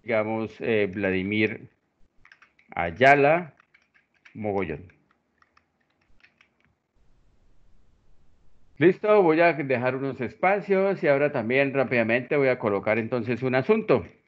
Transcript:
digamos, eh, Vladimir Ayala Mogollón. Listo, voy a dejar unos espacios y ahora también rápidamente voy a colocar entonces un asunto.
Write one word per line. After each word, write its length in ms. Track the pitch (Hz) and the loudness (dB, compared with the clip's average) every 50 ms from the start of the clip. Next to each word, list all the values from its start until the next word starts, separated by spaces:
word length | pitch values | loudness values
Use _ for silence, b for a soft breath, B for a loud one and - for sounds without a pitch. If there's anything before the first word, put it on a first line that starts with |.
digamos, 580 | _ 117 117 110 107 107 110 110 110 107 - - | _ -2 -2 -2 -2 -2 -4 -6 -6 -8 -10 -8
eh, 300 | - 123 113 107 104 98 | -4 -2 0 0 -2 -2
Vladimir 760 | 92 107 101 95 95 95 92 98 107 107 110 101 107 - - - _ _ _ _ _ _ - _ _ _ _ - - _ - _ _ _ _ _ - | -4 -4 -2 -2 -2 -2 -2 -2 0 0 0 -2 -2 -10 -16 -20 _ _ _ _ _ _ -20 _ _ _ _ -20 -20 _ -20 _ _ _ _ _ -8
Ayala 800 | - 85 87 82 95 127 135 143 143 135 143 160 175 180 143 _ _ _ _ _ _ _ _ _ _ _ _ _ _ _ - _ | -6 -6 -6 0 4 6 6 6 6 4 2 2 0 -4 -10 _ _ _ _ _ _ _ _ _ _ _ _ _ _ _ -20 _
Mogollón. 580 | 110 107 107 98 98 95 80 78 73 90 92 _ _ _ _ _ _ _ _ _ _ _ _ _ _ _ _ _ _ _ _ _ _ _ _ - _ _ _ _ _ _ _ _ _ _ _ _ _ _ _ _ _ _ _ _ _ _ _ _ _ _ _ _ - _ - - - _ _ _ _ _ _ - - _ - - _ _ - - - - - _ - | -10 -8 -4 -4 -4 -4 -6 -8 -12 -14 -20 _ _ _ _ _ _ _ _ _ _ _ _ _ _ _ _ _ _ _ _ _ _ _ _ -20 _ _ _ _ _ _ _ _ _ _ _ _ _ _ _ _ _ _ _ _ _ _ _ _ _ _ _ _ -20 _ -20 -20 -20 _ _ _ _ _ _ -20 -20 _ -20 -20 _ _ -20 -20 -20 -20 -20 _ 2
Listo, 440 | 143 180 185 - - 214 214 208 | 2 2 2 2 2 4 4 6
voy 180 | 190 160 156 160 | 6 4 4 4
a 120 | 170 170 | 4 2
dejar 420 | 156 147 151 131 131 117 123 127 127 | 2 0 -2 -2 -2 0 0 -2 -2
unos 260 | 135 139 139 127 - | -2 -6 -6 -6 -6
espacios 800 | 120 107 - _ - 185 202 202 196 196 196 190 190 196 185 143 180 | -8 -8 -6 _ 0 0 0 0 -2 -2 0 0 0 -2 -2 -2 0
y 20 | |
ahora 240 | 151 139 127 147 - | 0 2 2 0 -2
también 420 | - 131 107 113 127 139 139 139 | -2 -4 -4 0 0 0 0 0
rápidamente 640 | 131 139 131 104 131 120 113 110 113 - 120 - 160 | 0 -2 -2 0 0 0 0 2 0 -2 -2 -2 0
voy 120 | 143 139 131 | 0 2 0
a 100 | 123 120 | 0 0
colocar 400 | - 110 101 98 95 107 107 113 | -2 -2 -2 -2 0 0 -2 -2
entonces 440 | 110 110 127 120 107 117 120 113 131 | -2 -4 -4 -6 -4 -4 -6 -4 -4
un 100 | 131 123 | -2 -2
asunto. 500 | 131 127 - 214 220 214 - 139 113 85 - _ _ _ | -2 0 0 0 0 2 0 0 0 0 -8 _ _ _